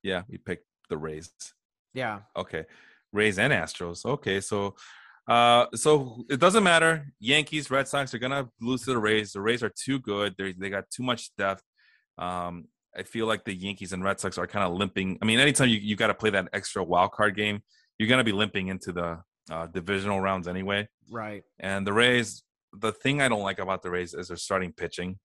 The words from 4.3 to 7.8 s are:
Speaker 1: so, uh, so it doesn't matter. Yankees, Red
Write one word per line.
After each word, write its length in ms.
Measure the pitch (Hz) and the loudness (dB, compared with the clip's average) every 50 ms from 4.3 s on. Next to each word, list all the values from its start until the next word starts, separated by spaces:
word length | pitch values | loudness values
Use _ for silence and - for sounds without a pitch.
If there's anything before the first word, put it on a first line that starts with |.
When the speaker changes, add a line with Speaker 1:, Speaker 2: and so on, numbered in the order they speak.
| 95 98 | -2 0
Speaker 1:
so, 340 | 95 - 110 101 101 101 - - - - - - - - - _ _ - | -2 -2 -2 -2 -2 -4 -6 -10 -20 -20 -20 -20 -20 -20 -20 _ _ 2
uh, 380 | 117 117 120 120 120 120 120 - - | 4 6 8 8 8 8 6 4 0
so 500 | 117 - 156 151 147 135 127 113 120 120 - | 0 4 4 4 4 4 -2 -10 -14 -4 -4
it 120 | 143 131 | 2 4
doesn't 240 | 170 185 190 226 202 | 4 6 6 6 6
matter. 480 | 180 170 165 160 165 165 156 147 139 _ _ | 8 6 6 6 4 4 2 -4 -12 _ _
Yankees, 500 | 101 117 143 151 147 - 156 151 135 - | 0 4 4 4 2 0 -4 -6 -4 0
Red 160 | 127 135 | 0 0